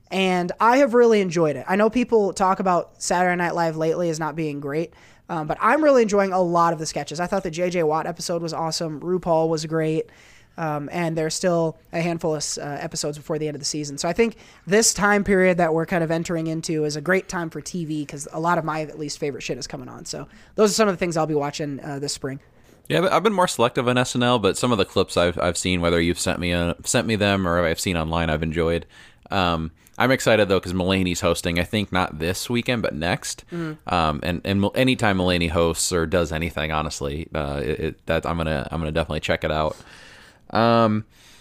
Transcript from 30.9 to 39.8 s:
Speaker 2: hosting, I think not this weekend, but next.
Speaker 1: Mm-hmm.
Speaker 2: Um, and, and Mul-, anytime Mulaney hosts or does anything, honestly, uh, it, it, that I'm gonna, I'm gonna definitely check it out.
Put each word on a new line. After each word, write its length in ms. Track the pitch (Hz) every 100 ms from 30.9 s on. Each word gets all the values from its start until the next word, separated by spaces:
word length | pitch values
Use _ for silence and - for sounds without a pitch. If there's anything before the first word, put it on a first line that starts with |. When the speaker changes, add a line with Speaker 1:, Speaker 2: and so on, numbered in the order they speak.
| 95 92 85
Speaker 2:
hosting, 360 | 87 85 90 85
I 60 |
think 280 | 90 107 101
not 260 | 92 92 78
this 320 | 80 92 -
weekend, 320 | 120 117 120
but 120 | -
next. 500 | 69 82 123 - - -
Speaker 1:
Mm-hmm. 440 | 170 160 156 -
Speaker 2:
Um, 260 | 87 80 76
and, 200 | - 87
and 160 | - 98
Mul-, 120 | 98
anytime 420 | - 131 127 110 92
Mulaney 320 | 90 90 82
hosts 440 | 85 82 80 -
or 120 | 87 80
does 260 | 87 82
anything, 400 | 80 82 73 78
honestly, 560 | 78 76 - 71 76 -
uh, 260 | 78 71 71
it, 160 | 64 78
it, 260 | 78 - -
that 200 | 82 -
I'm 100 | 85
gonna, 320 | 80 76 -
I'm 100 | 80
gonna 120 | 78
definitely 280 | 78 82 76
check 240 | - 82
it 60 | 80
out. 260 | 78 78 -